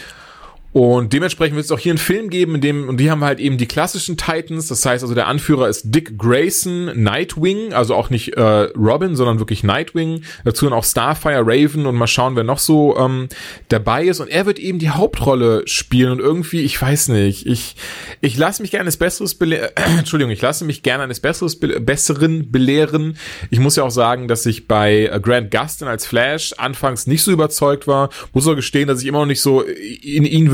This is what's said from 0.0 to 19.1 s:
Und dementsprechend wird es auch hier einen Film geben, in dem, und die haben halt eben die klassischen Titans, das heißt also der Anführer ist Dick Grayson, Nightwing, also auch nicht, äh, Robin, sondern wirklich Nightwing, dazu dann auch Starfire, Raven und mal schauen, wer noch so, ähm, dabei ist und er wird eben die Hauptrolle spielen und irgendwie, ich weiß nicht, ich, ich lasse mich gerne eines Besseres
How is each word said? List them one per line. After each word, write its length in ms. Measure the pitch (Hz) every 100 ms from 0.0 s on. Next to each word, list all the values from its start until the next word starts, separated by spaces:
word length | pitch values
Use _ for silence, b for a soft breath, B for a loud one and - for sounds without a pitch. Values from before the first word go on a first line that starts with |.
| B B B B B B -
Und 440 | 139 123 123 113
dementsprechend 420 | 139 180 - 160 147
wird 80 |
es 80 | 151
auch 60 | 156
hier 140 | 175
einen 60 | 160
Film 300 | - 196 214
geben, 280 | 180 170 151
in 40 |
dem, 280 | 143 143 135
und 80 | 127
die 100 | 147
haben 140 | 156
halt 160 | 143 135
eben 160 | 139 127
die 100 | 117
klassischen 520 | - 180 190 - 165
Titans, 500 | - 160 165 160 156
das 160 | 120
heißt 180 | 131 123
also 120 | 123
der 120 | 120 101
Anführer 400 | 143 - 143 120
ist 160 | - 110
Dick 320 | 143 165 107
Grayson, 840 | 110 123 170 - 180 175 175 117
Nightwing, 720 | 107 123 170 156 175 202 220
also 220 | 123 113
auch 160 | 113 113
nicht, 260 | 120 - -
äh, 40 | 110 107 104 -
Robin, 400 | 107 139 185 147
sondern 220 | 123 110
wirklich 260 | 107 104
Nightwing, 600 | 104 117 160 165 160 160 156 B
dazu 220 | 117 113 147
dann 80 |
auch 100 | 117
Starfire, 560 | 110 - 123 156 156 139
Raven 440 | 113 127 147 151 139
und 100 | 120
mal 100 | 117
schauen, 300 | - 127 123
wer 80 |
noch 140 | 113 135
so, 380 | - 156 147 123
ähm, 300 | 131 131 131 B B B -
dabei 340 | 113 107 123
ist 160 | 175 165
und 80 | 147
er 160 | 160
wird 140 | 196 196
eben 200 | 190 180
die 120 | 160
Hauptrolle 720 | 151 214 - 147 131 117 110
spielen 480 | - - - 123 127
und 80 | 127
irgendwie, 400 | 139 170 160 170
ich 200 | 143 -
weiß 280 | 135 147 -
nicht, 380 | 110 101 101 -
ich, 280 | 120 - B B B B B
ich 160 | 139 120
lasse 240 | 160 202
mich 100 | 202
gerne 120 | 202
eines 160 | 180 156
Besseres 360 | 175